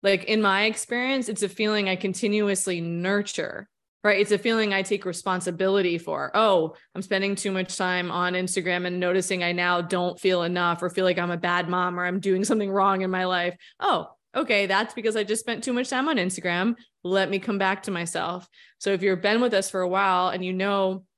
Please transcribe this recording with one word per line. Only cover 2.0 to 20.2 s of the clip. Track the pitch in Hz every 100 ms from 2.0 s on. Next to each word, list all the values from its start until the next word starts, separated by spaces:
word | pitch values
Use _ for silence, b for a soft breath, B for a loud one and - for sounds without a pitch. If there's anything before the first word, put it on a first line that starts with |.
| 196 185 226 214 202 190 - 175
nurture, | 170 170 180 202 202 - - - 202 _ _ _
right? | 208 196
It's | 202
a | 208
feeling | 240 226 214
I | 196
take | 190 196
responsibility | 185 170 - 185 180 170 190 202 180 170
for. | 170 156 139
Oh, | - 220 190 160 B B
I'm | -
spending | 190 196 196
too | 196 208
much | 190 185 -
time | 185 180 175
on | 175 180
Instagram | 180 180 185 175 180 180
and | 180
noticing | 180 185 180 185
I | 175
now | 175 180 175
don't | 170 185 180 175
feel | 190 180
enough | 170 180 175 170
or | 180
feel | 175
like | 185 175
I'm | 175
a | 170
bad | 175 175 175
mom | 180 180 175
or | 180
I'm | 185
doing | 190 185
something | 196 220 202
wrong | 196 196 190
in | 190
my | 185
life. | 185 180 175 180 B B
Oh, | 403 214 - - _ -
okay, | 302 208 196
that's | 190 226
because | - 220 220
I |
just | 202 220
spent | - 226
too | 247
much | 240 254
time | 254 285
on | 285
Instagram. | 180 185 180 175 196 233 B _
Let | 180 190 190
me | 196
come | 190 202
back | 190 190
to | 202
myself. | 180 170 165 170 180 180 B B B
So | -
if | 190
you've | 196 180
been | 196 220
with | 247
us | 208 196
for | 190
a | 180
while | 185 196 180